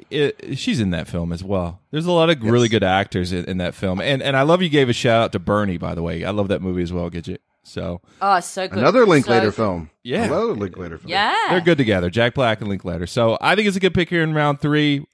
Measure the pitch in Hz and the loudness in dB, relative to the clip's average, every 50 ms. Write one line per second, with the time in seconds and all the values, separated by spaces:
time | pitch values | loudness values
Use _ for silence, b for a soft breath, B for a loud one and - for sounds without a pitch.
0 | - - - 151 143 139 - - - - 139 131 - 254 220 139 104 95 85 80 | -12 -6 -2 -2 0 -2 -2 -6 -10 -10 -10 -6 -4 -2 0 0 0 0 -2 -4
1 | 82 - - 87 85 85 87 80 92 95 101 92 87 85 87 - _ _ - 151 | -6 -6 -6 -6 -4 -4 -6 -6 -6 -4 -4 -4 -4 -4 -8 -12 _ _ -8 -6
2 | 165 175 175 170 160 165 170 131 110 110 120 120 120 113 113 107 98 92 92 98 | -2 0 2 4 4 2 2 0 2 2 4 4 4 4 2 2 2 2 2 2
3 | 101 - - 95 90 90 92 87 - - 92 92 87 82 - - 104 95 90 98 | 0 0 -2 -4 -2 -2 -4 -4 -4 -4 -4 -4 -4 -4 -4 -4 -4 -4 -2 -2
4 | 87 135 139 131 - 139 135 131 135 156 170 180 185 160 143 147 135 120 113 - | -2 -2 -2 -2 -2 0 0 2 4 4 4 4 4 4 4 4 4 4 2 0
5 | - 123 113 117 113 - - 98 82 - 104 104 104 98 87 82 - 85 85 85 | 2 2 4 4 2 2 -2 -4 -2 0 0 0 0 -2 -4 -4 -6 -6 -6 -4
6 | 82 85 85 85 87 90 104 104 101 95 98 73 90 92 90 92 87 85 90 87 | -4 -4 -4 -6 -6 -4 -2 -2 0 0 0 0 0 -2 -2 -2 -2 -2 -4 -4
7 | 85 87 85 87 80 92 90 - _ _ _ _ _ - - 98 90 90 87 87 | -4 -6 -6 -8 -10 -10 -12 -12 _ _ _ _ _ -16 -10 -8 -8 -8 -8 -10
8 | _ b b b 196 196 196 175 175 - - 190 185 175 175 202 123 165 190 262 | _ b b b 0 2 2 2 0 -2 -6 -8 -6 -4 -2 2 2 4 6 6
9 | 233 202 165 143 120 - 120 113 107 104 95 - 110 101 90 87 80 76 _ _ | 6 6 6 6 6 4 2 2 2 2 0 0 -2 -2 -2 -4 -6 -10 _ _
10 | - - 131 202 233 190 143 185 226 233 170 107 101 92 80 - 90 85 82 73 | -8 -6 -4 -2 -2 -2 -2 -2 -2 -2 -2 -4 -6 -6 -8 -10 -12 -12 -12 -14
11 | - - 170 196 208 247 359 440 453 - 180 180 170 175 170 143 131 107 101 92 | -10 -6 -2 -2 0 0 0 -2 0 0 0 0 2 2 4 4 4 2 2 0
12 | 87 90 87 113 117 123 - 139 131 113 110 101 113 101 98 92 - 92 85 87 | 0 0 0 0 0 0 0 0 0 0 0 -2 -4 -6 -6 -6 -6 -6 -6 -6
13 | 87 87 - 123 117 113 110 - - 151 175 202 220 208 185 196 185 185 165 185 | -6 -4 0 0 2 2 2 0 0 0 2 2 2 0 0 0 0 0 2 0
14 | 170 - 180 170 160 156 156 151 147 147 143 143 - 147 147 151 147 147 143 139 | -2 0 0 0 0 0 0 0 0 0 0 0 0 0 2 2 2 2 0 -2
15 | 147 - | -4 -6